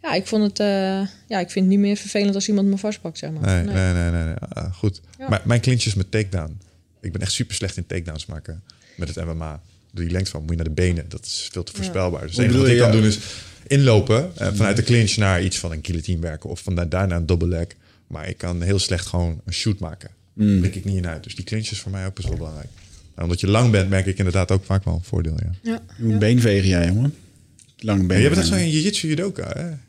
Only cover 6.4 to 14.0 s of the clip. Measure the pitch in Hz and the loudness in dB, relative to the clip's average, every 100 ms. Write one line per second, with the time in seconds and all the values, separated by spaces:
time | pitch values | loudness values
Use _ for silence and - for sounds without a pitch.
6.4 | 78 90 - _ _ _ 107 85 92 - | -6 -10 -18 _ _ _ -8 -6 -6 -4
7.4 | 120 - 92 - 87 87 85 78 - 78 | -4 -4 -6 -6 -6 -6 -6 -10 -10 -12
8.4 | - 82 - _ _ - 85 - 82 80 | -12 -16 -16 _ _ -10 -8 -6 -6 -6
9.4 | 80 76 - _ _ - 85 87 98 76 | -6 -10 -16 _ _ -6 -4 -2 -2 -6
10.4 | 78 82 80 78 90 85 82 80 - - | -4 -4 -2 0 2 0 -4 -12 -10 -10
11.4 | - - 85 - 190 131 90 80 78 85 | -8 -10 -10 -6 -6 -2 -2 -4 -6 0
12.4 | 120 123 135 120 120 110 107 107 - - | 2 4 6 6 6 6 4 2 -6 -14
13.4 | - - - 139 135 107 | -16 -20 0 4 6 6